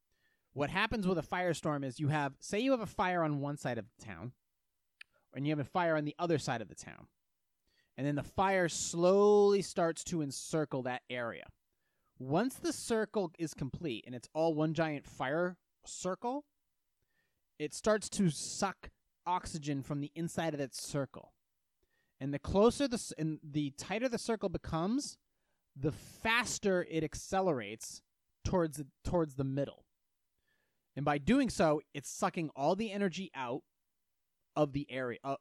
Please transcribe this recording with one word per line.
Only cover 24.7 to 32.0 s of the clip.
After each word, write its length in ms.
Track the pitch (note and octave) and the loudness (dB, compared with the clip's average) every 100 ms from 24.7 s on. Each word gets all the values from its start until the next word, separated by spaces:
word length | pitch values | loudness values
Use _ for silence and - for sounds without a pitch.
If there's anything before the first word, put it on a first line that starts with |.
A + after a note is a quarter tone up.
| D#3+ F3+ C4 - - _ _ _ _ _ C#3 | -2 0 0 -4 -10 _ _ _ _ _ -4
the 160 | C#3+ | -4
faster 960 | - - - A3+ A#3 A3+ - G3+ F3+ - | -4 -10 -4 2 2 2 0 2 2 0
it 140 | D#3+ | -2
accelerates 1000 | D#3+ - - F#3+ F#3+ C3+ G2+ A2+ - - - _ _ _ | -4 -6 -2 0 2 0 -2 -10 -12 -14 -20 _ _ _
towards 340 | - F#3+ D#3+ C#3+ | 0 2 2 -2
the, 100 | C3+ _ | -12 _
towards 320 | - F3 D#3+ C3 | -2 0 0 0
the 80 | |
middle. 420 | C3+ C3+ C#3 - _ _ _ _ _ _ _ _ _ _ _ - | -2 0 -2 -6 _ _ _ _ _ _ _ _ _ _ _ -2
And 100 | C#3+ | 2
by 140 | D3 | 2
doing 300 | C#3 C4 A#3+ | 4 4 4
so, 320 | - E3 D3+ - | 4 4 4 -2
it's 160 | D3 | -12